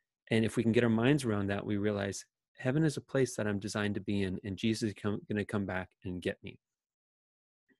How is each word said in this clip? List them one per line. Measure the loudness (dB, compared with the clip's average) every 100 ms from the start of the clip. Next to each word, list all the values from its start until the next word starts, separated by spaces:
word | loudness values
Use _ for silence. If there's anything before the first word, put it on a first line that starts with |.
| _ _ 0
And | 2
if | 2 2
we |
can | 4
get | 4
our | 4
minds | 4 4 4
around | 2 0 0
that, | -2 -2
we | 0
realize | 0 0 -2 -6 -12 _ _ -6
heaven | 0 2
is | 2 0
a |
place | -2 0 0 0
that | -2
I'm | -2
designed | -2 -2 -2 -2
to |
be | -2 0
in, | 0 -4
and | -6 -2
Jesus | -2 0 -2
is | -4
com-, | -4 -4 -4
gonna | -4 -2
come | -2 -2
back | -4 -6 _
and | -10 -6
get | -6 -6
me. | -10 -18 _ _ _ _ _ _ _ _ _ _ _ _